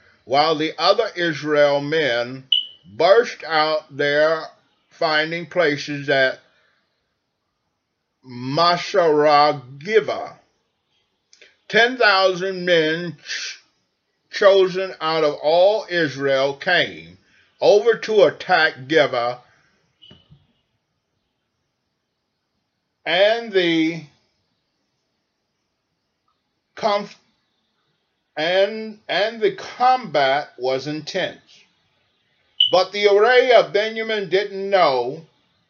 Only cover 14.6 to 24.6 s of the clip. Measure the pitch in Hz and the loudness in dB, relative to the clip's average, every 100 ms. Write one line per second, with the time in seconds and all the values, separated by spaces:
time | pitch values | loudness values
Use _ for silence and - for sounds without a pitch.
14.6 | 185 180 190 - 160 160 151 147 147 170 | 2 -2 -8 -8 -4 0 -2 -2 0 4
15.6 | 190 214 - 175 156 135 139 135 139 139 | 4 2 -4 -4 -4 -4 -2 0 0 -4
16.6 | 190 170 - 80 135 92 _ _ _ - | -2 0 -2 -6 -20 -20 _ _ _ -2
17.6 | 151 202 233 220 - 214 156 - - 175 | 4 4 4 -2 0 4 4 2 -2 2
18.6 | 156 127 131 156 139 123 120 123 _ _ | 2 -2 -2 0 2 0 -4 -6 _ _
19.6 | _ _ _ _ - - _ _ _ _ | _ _ _ _ -20 -20 _ _ _ _
20.6 | _ _ _ _ _ _ _ _ _ _ | _ _ _ _ _ _ _ _ _ _
21.6 | _ _ _ _ _ _ _ _ _ _ | _ _ _ _ _ _ _ _ _ _
22.6 | _ _ _ _ 151 170 208 233 233 190 | _ _ _ _ -4 2 2 2 -2 0
23.6 | 170 165 160 165 147 _ _ _ _ _ | 0 0 0 -4 -14 _ _ _ _ _